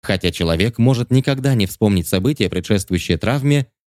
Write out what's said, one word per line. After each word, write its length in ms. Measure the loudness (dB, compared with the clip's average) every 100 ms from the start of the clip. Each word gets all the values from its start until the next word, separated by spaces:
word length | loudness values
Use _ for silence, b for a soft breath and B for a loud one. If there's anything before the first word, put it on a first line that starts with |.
Хотя 280 | -2 0 -2
человек 480 | -2 -2 0 -2 0
может 320 | 2 2 2
никогда 440 | 0 2 -2 0
не 120 | 0 0
вспомнить 420 | 0 0 0 0
события, 400 | 0 0 0 -2
предшествующие 680 | -2 -2 -2 0 -4 -2 -2
травме, 480 | 0 0 2 0 -2 _ _